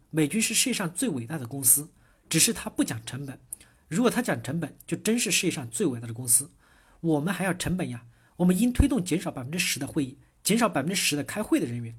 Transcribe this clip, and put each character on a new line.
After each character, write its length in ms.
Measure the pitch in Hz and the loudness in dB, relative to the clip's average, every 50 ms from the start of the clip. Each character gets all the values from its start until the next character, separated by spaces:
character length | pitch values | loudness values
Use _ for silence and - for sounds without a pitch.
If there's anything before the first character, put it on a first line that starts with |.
| _ _ | _ _
美 180 | - 160 156 | 0 0 2
军 140 | 143 - 226 | 2 2 0
是 140 | 220 - 220 | 0 0 2
世 160 | - - 262 | 2 2 2
界 20 | |
上 180 | 226 - 196 156 | 0 -2 -2 -4
最 180 | - - 262 233 | -2 -2 -2 -2
伟 160 | 156 123 113 | -2 -2 -4
大 100 | 117 160 | -6 -6
的 100 | 156 123 | -6 -6
公 160 | 113 143 139 | -6 -6 0
司， 280 | 131 113 - 143 151 - _ _ _ _ _ _ _ - | 2 4 4 4 2 -4 _ _ _ _ _ _ _ 0
只 80 | - 160 | 2 4
是 160 | - 233 220 | 4 4 2
他 160 | - - 220 | -2 -6 -4
不 120 | - - | -2 -2
讲 220 | 285 - 123 113 - | -2 0 -2 -6 -8
成 220 | - - 135 143 | -8 -10 -8 -8
本。 120 | 135 123 - _ _ - - - _ _ _ _ - | -10 -12 -14 _ _ -20 -20 -20 _ _ _ _ -4
如 140 | 156 196 | 0 2
果 80 | 247 220 | 2 4
他 120 | 180 226 | 2 2
讲 200 | 240 - 156 117 | 0 0 -2 -2
成 160 | 113 - 139 170 | -4 -4 -4 -4
本， 160 | - - - - - | -4 -6 -8 -12 -10
就 100 | - 175 | -6 -6
真 220 | - - 214 226 240 | -2 0 0 2 2
是 120 | - 208 | 2 0
世 120 | 165 - | 0 2
界 80 | 202 170 | 2 0
上 180 | - 156 127 117 | 0 -2 -4 -6
最 160 | - - 214 | -2 0 0
伟 140 | 147 123 117 | 0 0 -2
大 60 | 117 | -6
的 80 | 117 117 | -8 -8
公 120 | 123 127 | -4 0
司。 240 | 120 - - 147 - - _ _ _ _ _ _ _ _ _ | 2 2 2 2 0 -12 _ _ _ _ _ _ _ _ _
我 200 | - 165 156 143 | 0 2 2 2
们 120 | 143 190 | 2 0
还 120 | 185 - 185 | -2 0 0
要 80 | 190 | -2
成 240 | 170 180 - 147 175 | -2 -2 -2 -2 -2
本 140 | 180 156 123 | -2 -4 -4
呀， 160 | 120 117 - - - _ _ _ _ | -8 -10 -14 -18 -20 _ _ _ _
我 80 | - 180 | 2 4
们 140 | 175 185 190 | 4 4 4
应 140 | 240 247 | 4 2
推 160 | 247 - 277 277 | 4 4 4 4
动 160 | 285 214 175 | 4 0 0
减 160 | - 151 190 | 0 -2 -2
少 100 | 180 160 | -2 -4
百 120 | - 143 | -6 -8
分 100 | 123 123 | -8 -6
之 60 | 165 180 | -4 -2
十 200 | - - - - | -2 -2 -2 -4
的 80 | 139 | -4
会 180 | - - 160 139 | -4 -2 -2 -2
议， 140 | 123 - - - _ _ _ | -2 -6 -12 -20 _ _ _
减 160 | - - 202 233 | 0 2 2 4
少 100 | 240 202 | 4 2
百 140 | 175 143 | 2 0
分 60 | 131 170 | -2 0
之 60 | 196 | 0
十 220 | 180 - - 147 | 0 0 0 0
的 60 | 147 135 | 0 -2
开 180 | - - 208 | -4 -4 -6
会 160 | 214 - 320 285 | -2 0 0 0
的 60 | 170 | 0
人 160 | 120 120 120 | 0 -4 -6
员。 140 | 117 113 117 | -8 -10 -12